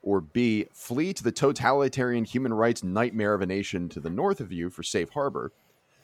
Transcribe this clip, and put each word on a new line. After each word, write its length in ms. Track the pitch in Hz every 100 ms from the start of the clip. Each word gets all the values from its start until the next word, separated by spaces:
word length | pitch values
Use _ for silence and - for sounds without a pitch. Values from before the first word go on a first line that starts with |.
or 180 | 98 98
B, 460 | 76 120 120 107 -
flee 420 | - - 123 175
to 100 | 190
the 80 | 117
totalitarian 920 | - 143 - 123 139 135 135 123 120 110
human 280 | 135 131
rights 300 | 110 117 113
nightmare 500 | 92 98 120 110 104
of 80 | 104
a 40 | 92
nation 420 | 98 98 95 85
to 100 | 82
the 100 | 76
north 300 | 92 196 196
of 120 | 98
you 180 | 87 87
for 140 | -
safe 260 | 85 101 82
harbor, 420 | 147 139 - 60 _ _ _ _ _